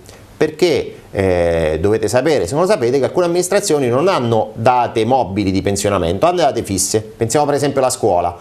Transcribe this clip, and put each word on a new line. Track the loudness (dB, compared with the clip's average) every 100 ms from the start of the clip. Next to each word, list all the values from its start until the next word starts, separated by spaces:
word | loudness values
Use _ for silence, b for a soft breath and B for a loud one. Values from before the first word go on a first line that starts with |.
| B B B -2
perché, | -2 2 2 2 -2 -10 -8
eh, | -2 2 2 2 2 0 0
dovete | 0 0 0
sapere, | 0 0 0 0
se |
non | -2 0
lo |
sapete, | 0 0 0
che | 0
alcune | 0 0
amministrazioni | 0 0 -2 0 0 0
non | 0 2
hanno | 0 0 0 -2
date | -2 0 2 0 0
mobili | 2 2 0 -2 0
di | 0
pensionamento, | 0 -2 0 0 0 2 0
hanno | 2
date | 0 -2
fisse. | -4 -4 -2 -2
Pensiamo | -4 -6 -2 0 0
per | 0
esempio | 0 0
alla | 0
scuola. | 0 0 0 0 -6